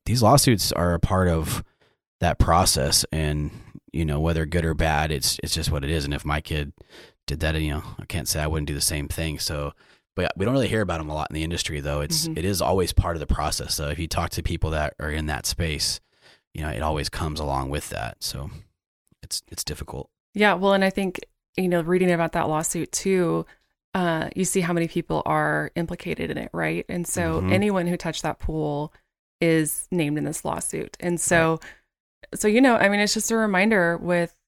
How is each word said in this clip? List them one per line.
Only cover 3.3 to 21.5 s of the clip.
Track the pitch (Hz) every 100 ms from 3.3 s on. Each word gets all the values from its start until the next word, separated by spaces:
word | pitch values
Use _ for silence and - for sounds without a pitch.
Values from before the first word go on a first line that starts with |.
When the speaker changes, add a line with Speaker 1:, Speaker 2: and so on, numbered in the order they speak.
| 76 71 - - - -
Speaker 1:
you | 82
know, | 80 73
whether | 80 82 76
good | 85
or | 82
bad, | 76 80 76 78
it's, | 71 - -
it's | 69
just | 80 73
what | 73
it | 69
is. | 80
And | 71
if | 71
my | 73 76
kid | - 78 73 - - - - _ -
did | 73
that, | 78 80
you | 78
know, | 73 - -
I |
can't | - 85 -
say | -
I | 76
wouldn't | 78 73
do |
the | 71
same | - 76 71
thing. | - 80 71
So, | - 73 71 - _ _ _
but | - 90 -
we |
don't | 104
really | 135 107
hear | 110
about | 92 82
'em | 76
a |
lot | 78 -
in |
the | 78
industry, | 80 85 - 76
though. | 71 73
It's, | 73 82 165
Speaker 2:
Mm-hmm. | 160
Speaker 1:
it |
is | 92 92
always | - 95 87
part | - 87 82
of |
the | 73
process. | - 76 - -
So | - 73
if | 73
you | 82
talk | - 82
to | -
people | - 82 80
that | 78 76 -
are | 76
in | 78 76
that | 73 -
space, | - 82 71 - - _ _ - _ _
you | -
know, | 78
it | 58
always | 78 76 71
comes | - 80 76
along | 73 67 67
with | 73 -
that. | 50 55 -
So | - 67 69 - - _ _ _ _ _
it's, | - - -
it's | -
difficult. | - - 71 65 - _ _
Speaker 2:
Yeah. | 202 208
Well, | 180 196
and | 196
I | 190
think, | 196 190 - - _ _